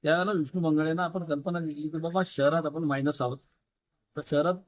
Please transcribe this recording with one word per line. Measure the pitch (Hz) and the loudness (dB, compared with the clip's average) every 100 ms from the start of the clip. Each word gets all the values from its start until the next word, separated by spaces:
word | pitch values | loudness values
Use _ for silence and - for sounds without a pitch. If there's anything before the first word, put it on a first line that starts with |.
त्यावेळेला | 151 165 185 | 2 2 2
विष्णू | 202 143 180 | 0 -2 0
बंगाळेंना | 165 151 156 165 | 2 2 2 0
आपण | 175 180 | -2 -4
कल्पना | 165 143 147 175 | -4 -4 -2 -4
दिली | 165 147 151 | -4 -6 -6
की, | 160 | -4
"बाबा, | 165 180 185 | -2 0 -2
शहरात | - 143 165 156 | 2 2 4 -2
आपण | 147 | -2
मायनस | 160 135 139 147 | 0 2 0 0
आहोत, | 123 131 _ _ _ _ _ _ _ - | -2 -4 _ _ _ _ _ _ _ -12
तर | - | -2
शहरात | 147 156 185 | 2 2 0